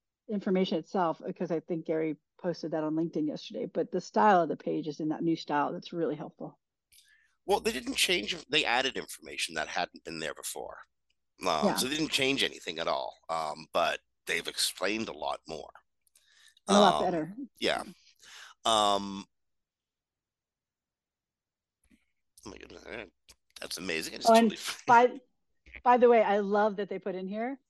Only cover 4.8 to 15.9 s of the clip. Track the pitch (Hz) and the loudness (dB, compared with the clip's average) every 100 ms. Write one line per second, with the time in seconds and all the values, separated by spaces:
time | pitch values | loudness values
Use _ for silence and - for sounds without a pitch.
4.8 | 151 147 156 151 165 165 - 147 139 170 | -4 -4 -4 -2 0 -2 -2 -2 -2 -4
5.8 | - 175 147 147 - - 156 - _ _ | -10 -6 -4 -4 -10 -14 -16 -16 _ _
6.8 | _ _ _ _ _ _ - 233 233 233 | _ _ _ _ _ _ -2 0 0 -2
7.8 | 247 - - 175 202 175 - 151 123 120 | -4 0 2 2 0 -8 -2 0 2 2
8.8 | 131 98 76 - 76 71 - 78 76 92 | 0 -2 -8 -12 -12 -8 -6 -4 -4 -4
9.8 | 87 - 80 80 78 67 - 69 - - | -4 -6 -12 -8 -8 -8 -10 -12 -14 -16
10.8 | - _ _ _ _ - 92 78 190 98 | -20 _ _ _ _ -6 -2 2 2 0
11.8 | 127 151 151 - 135 135 87 67 - 80 | -2 -2 -2 0 0 2 -2 -4 -10 -6
12.8 | 82 69 62 - - 82 76 76 78 - | -2 -2 -4 -12 -8 -6 -4 -8 -4 0
13.8 | 76 71 _ _ - 85 - - - - | 0 0 _ _ -6 -4 -4 -4 -4 -2
14.8 | 95 110 101 76 71 67 - 76 - - | -4 -2 -4 -6 -6 -8 -10 -14 -14 -20
15.8 | _ | _